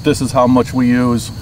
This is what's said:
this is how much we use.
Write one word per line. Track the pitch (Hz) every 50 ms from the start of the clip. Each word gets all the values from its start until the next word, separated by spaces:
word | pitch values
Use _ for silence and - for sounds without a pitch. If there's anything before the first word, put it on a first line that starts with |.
| -
this | 147 143 - 139
is | 117 -
how | 135 123
much | 123 127 127 117 - -
we | 127 123
use. | 123 123 123 123 123 120 113 - - - -